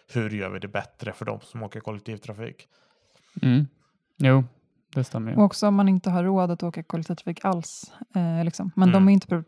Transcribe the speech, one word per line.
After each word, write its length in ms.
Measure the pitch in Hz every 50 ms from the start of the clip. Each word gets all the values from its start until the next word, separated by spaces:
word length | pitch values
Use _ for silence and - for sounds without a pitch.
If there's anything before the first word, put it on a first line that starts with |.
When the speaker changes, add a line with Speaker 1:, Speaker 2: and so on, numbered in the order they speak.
| _ _
Speaker 1:
hur 220 | - 120 110 107
gör 180 | 107 104 95 92
vi 100 | 98 92
det 100 | 101 101
bättre 440 | 101 101 - - _ - - 104
för 120 | 95 - 110
de 160 | 110 107 104
som 220 | - - - 117
åker 180 | 110 98 - 110
kollektivtrafik. 880 | - 113 107 101 - 113 110 101 - - 104 104 117 117 - _ - _ _ _ _ _ _ _ _ _ _ _ _ _ - -
Speaker 2:
Mm. 240 | - 131 120 143 147 135 _ _ _ _ _ _ _ _ _
Jo, 280 | - 143 131 131 135 127 123 _ _ _ _ _ _ _ _ -
det 100 | 135 127
stämmer 260 | - - 117 110 113
ju. 60 | -
Speaker 3:
Och 60 | 220 208
också 240 | 190 - - 214 208
om 60 | 202
man 140 | 196 196 196
inte 220 | 190 180 - 196
har 140 | 180 175 175
råd 260 | 190 196 190 180 175
att 120 | 175 -
åka 200 | 175 170 - 165
kollektivtrafik 600 | 160 - - 165 156 - 170 - - 170 165 - -
alls, 480 | 190 185 170 160 - - - - - - - - _ -
eh, 300 | 190 170 165 165 165 165
liksom. 260 | 170 - - 208 185 -
Men 120 | 190 190 180
de 80 | 180
Speaker 1:
Mm. 120 | 190 190 196
Speaker 3:
är 20 |
ju 40 | 202
inte 120 | 190 -
pro-, 180 | - 175 165 165